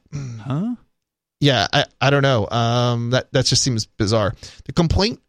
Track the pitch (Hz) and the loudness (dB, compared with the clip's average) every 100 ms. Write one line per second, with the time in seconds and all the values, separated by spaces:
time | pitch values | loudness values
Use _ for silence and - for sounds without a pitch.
0 | _ 147 131 113 120 139 226 240 _ _ | _ -12 -12 -12 -6 -4 -4 -6 _ _
1 | _ _ _ _ 143 120 - 147 - _ | _ _ _ _ 2 4 2 0 -2 _
2 | 131 143 139 120 98 120 117 120 123 120 | 0 2 2 2 0 0 0 0 0 0
3 | 117 127 - 135 - - 143 113 - - | -2 -2 0 -2 0 0 0 -2 -6 -4
4 | 101 113 98 - - - - - 165 185 | 0 2 0 -4 -14 -18 -6 -2 0 2
5 | 214 - | 0 -2